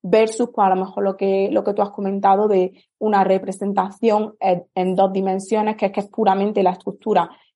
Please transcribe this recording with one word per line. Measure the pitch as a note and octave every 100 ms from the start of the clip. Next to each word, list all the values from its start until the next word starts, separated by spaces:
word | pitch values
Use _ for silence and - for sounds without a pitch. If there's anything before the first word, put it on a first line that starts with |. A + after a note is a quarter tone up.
Versus, | F#3 G#3+ A3+ - A#3+
pues, | - G3
a |
lo | F#3+
mejor | F#3+ G3+
lo | G3 F#3+
que, | G3 G3 G3
lo | -
que | G3+ G3+
tú |
has | G3+
comentado | G3+ G3 G3 G3+ G3 G#3+
de | G3 F#3 - _ _
una | G#3+ G3+
representación | F#3+ F#3+ G3 F#3+ G3+ G3+ F#3+ - A3+ G#3+ G#3+ -
en, | F#3+ F3+ -
en | - F#3 F#3
dos | G3
dimensiones, | F#3+ F#3+ F#3+ G3 G#3+ G#3+ G#3+
que | G3+
es |
que | G3+
es | G3+
puramente | - G#3+ G3 G3+ G#3
la | F#3
estructura | F3+ - G3 - F#3+ E3+ - _